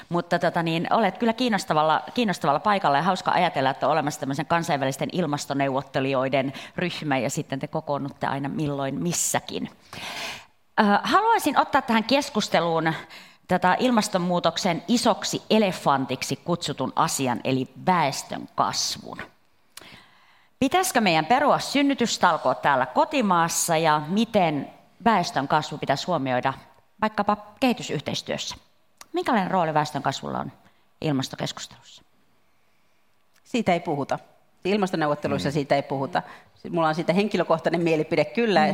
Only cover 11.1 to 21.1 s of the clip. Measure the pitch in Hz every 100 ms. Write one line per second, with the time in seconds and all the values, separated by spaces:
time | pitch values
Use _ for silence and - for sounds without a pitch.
11.1 | 349 453 440 302 247 - 277 - 226 214
12.1 | 277 277 214 - 175 170 160 160 156 -
13.1 | - - - - 180 185 180 254 233 208
14.1 | 185 180 175 170 - 190 160 - 233 -
15.1 | 185 - - - 220 196 - 160 139 131
16.1 | - - - - 170 - 135 127 - 160
17.1 | - 131 120 - 131 127 - 135 180 143
18.1 | 139 - - - - 110 - - - -
19.1 | - - _ _ _ _ - - - -
20.1 | _ _ _ _ _ 262 370 370 247 208